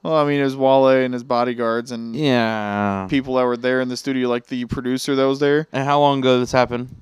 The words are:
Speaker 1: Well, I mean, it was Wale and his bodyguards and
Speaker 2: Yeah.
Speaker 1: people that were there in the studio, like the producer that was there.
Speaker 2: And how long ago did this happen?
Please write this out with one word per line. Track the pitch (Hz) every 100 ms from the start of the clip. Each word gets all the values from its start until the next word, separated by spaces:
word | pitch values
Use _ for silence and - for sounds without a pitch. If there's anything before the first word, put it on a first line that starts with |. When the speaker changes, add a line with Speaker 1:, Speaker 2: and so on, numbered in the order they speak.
Speaker 1:
Well, | 170 160
I | 147
mean, | 143
it |
was | 139 135
Wale | 131 135 135
and | 131 127 123
his |
bodyguards | 123 123 123 120 117 117 120
and | 117 117 120
Speaker 2:
Yeah. | 151 123 113 110 104 101 101 98 95
Speaker 1:
people | 143 135 127
that |
were | 123 120
there | 127 127
in | 127
the | 123
studio, | - 131 123
like | 120 -
the | 127 120
producer | - 123 127 - 135
that |
was | 135 139
there. | 143 147 156
Speaker 2:
And | 131
how | 135 147
long | 143 139
ago | 127 123
did |
this | 123
happen? | 131 123 120 123 -